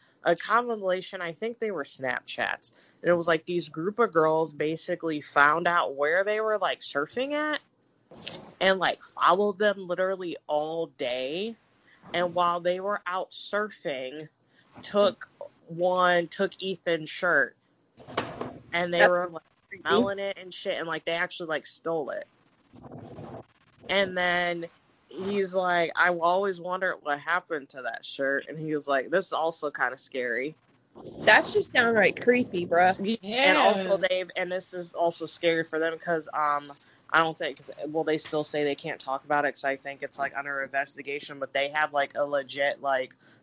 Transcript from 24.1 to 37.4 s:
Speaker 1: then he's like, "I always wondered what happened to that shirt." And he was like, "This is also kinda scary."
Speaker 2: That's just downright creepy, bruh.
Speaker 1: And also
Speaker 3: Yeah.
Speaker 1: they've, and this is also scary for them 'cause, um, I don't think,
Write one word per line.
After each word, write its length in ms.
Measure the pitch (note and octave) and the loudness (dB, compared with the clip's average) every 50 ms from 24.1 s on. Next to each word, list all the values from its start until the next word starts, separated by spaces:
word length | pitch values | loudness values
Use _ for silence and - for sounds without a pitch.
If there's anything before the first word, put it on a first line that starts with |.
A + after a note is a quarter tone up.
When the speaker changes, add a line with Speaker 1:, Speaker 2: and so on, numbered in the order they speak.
| F#3 F#3 | 0 0
Speaker 1:
then 500 | F3+ F3+ F3 F3+ F3+ F3 F3 E3+ E3 E3+ _ _ _ _ _ _ _ - | 0 2 2 2 0 0 -2 -4 -6 -10 _ _ _ _ _ _ _ -16
he's 440 | - - F#3+ G3 G3+ G3+ G3 F#3 F3+ | -10 -8 -4 -2 -2 -2 -2 0 0
like, 380 | F#3+ F#3 F3+ F3 F3 E3+ D#3+ - | 0 0 2 2 2 2 2 2
"I 140 | - E3 F3+ | 4 4 4
always 500 | F3+ E3+ E3 E3+ F3+ F#3+ G3+ G3+ F#3 E3+ | 4 4 4 4 4 4 2 0 -2 -4
wondered 360 | F3 F3+ F3+ F#3 F#3+ F#3 D#3+ - - | -6 -6 -4 -2 -2 -2 -4 -4 -4
what 160 | D3 C#3+ C#3+ | -4 -4 -2
happened 500 | C#3+ D#3 F#3+ G#3 G3+ - E3+ D3 C3+ - | 0 0 0 0 0 -2 -6 -6 -6 -8
to 140 | - C#3 B2 | -12 -10 -8
that 220 | A#2 A2+ - - | -8 -8 -8 -10
shirt." 400 | - - - C#3 C3+ C#3 C#3 - - | -10 -6 -2 0 0 0 0 -2 -6
And 100 | C3+ D#3+ | -8 -8
he 160 | D#3 D#3 D#3 | -6 -4 -4
was 120 | D3 C#3 C#3+ | -4 0 0
like, 220 | C#3 C3+ A#2+ A2 | 0 0 0 0
"This 180 | D3+ F#3+ F#3 - | 0 0 0 -2
is 60 | - | -2
also 380 | C3 D#3 E3 E3+ - - D3 | -2 -2 -2 -2 -4 -6 -6
kinda 260 | C#3+ - C3+ B2 B2+ C3 | -4 -2 -2 -2 -2 -6
scary." 580 | - - - C3 B2 B2 A#2 A#2 C3 D3+ D#3+ _ _ _ _ _ _ _ _ - - - - - - | -10 -8 -6 -4 -4 -2 -2 -4 -4 -6 -8 _ _ _ _ _ _ _ _ -20 -18 -16 -14 0 4
Speaker 2:
That's 280 | - G#3+ C4+ - - - | 6 6 6 6 4 2
just 200 | G#4 F#4+ - - | 2 2 2 2
downright 480 | C#4 A#3+ A#3 A#3 A3 F#3+ E3 - - | 2 4 4 6 6 4 4 2 2
creepy, 440 | - A#3+ B3 B3 A#3+ A#3+ - F3 F3 | 4 4 4 4 2 0 -2 -4 -2
bruh. 320 | F3+ E3+ E3+ F3+ F#3 F#3+ F#3+ G3 G3 A3+ - | 2 4 6 6 6 4 2 0 -2 -2 -2
Speaker 1:
And 360 | - G3 A3 B3 C4+ C#4 C#4+ D4+ | -4 -4 0 4 4 6 6 6
also 400 | C4 A3+ G#3 G3 F#3+ F#3 G3 F#3 | 6 6 4 4 2 2 2 2
Speaker 3:
Yeah. 100 | F3 F#3 | 2 2
Speaker 1:
they've, 240 | F#3 F#3 F#3 F3 - | 0 0 -2 -4 -4
and 160 | - F#3 F3+ | -4 -4 -2
this 220 | F#3 F#3 F3+ - - | -4 -4 -6 -6 -8
is 200 | F3+ F3 E3+ - | -10 -10 -6 -2
also 320 | C3+ E3+ E3+ E3+ - E3 | 0 2 2 0 -2 -6
scary 380 | D#3 - - - E3 E3 E3 D#3+ | -10 -6 0 2 2 4 2 0
for 160 | - - D#3 | -2 -2 -2
them 180 | D#3+ E3 E3 D#3+ | 0 -2 -2 -2
'cause, 300 | - E3+ E3+ D#3+ D3+ - - | -2 -2 0 0 -2 -4 -2
um, 380 | D3+ D3+ D3 D3 C#3+ C#3+ C#3+ C#3+ - _ _ _ _ _ - | 0 0 2 2 0 -2 -6 -14 -20 _ _ _ _ _ 2
I 80 | - D#3 | 4 4
don't 180 | E3 D#3+ D#3+ | 4 4 0
think, 220 | - | -2